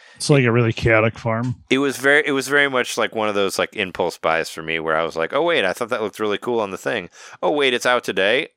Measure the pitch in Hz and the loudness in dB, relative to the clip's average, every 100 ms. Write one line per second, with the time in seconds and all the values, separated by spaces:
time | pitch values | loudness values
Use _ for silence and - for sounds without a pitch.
0 | - - - 143 123 117 113 - 120 110 | -20 -8 2 4 4 4 2 0 2 4
1 | 113 - 117 113 123 120 - 131 139 123 | 2 -2 -4 -4 -4 -6 -2 0 0 0
2 | 139 147 151 135 127 143 143 127 117 - | 4 4 4 -2 0 2 2 0 -2 -2
3 | 104 110 107 101 98 - 87 - 95 82 | -2 0 -2 0 0 0 -4 -2 -6 -2
4 | 90 - 85 80 78 - 80 82 80 80 | -2 0 0 0 -2 -6 -6 -4 0 0
5 | 82 80 82 131 170 156 95 87 117 117 | 0 -2 -2 0 0 0 0 -2 -4 -4
6 | 107 - 107 98 - 117 101 92 139 120 | -6 -4 -4 -4 -2 -2 -4 -6 -6 -6
7 | 87 - - - 180 151 135 120 127 123 | -8 -16 -20 -6 -2 2 2 2 2 0
8 | - 95 95 127 165 | 0 0 2 2 -2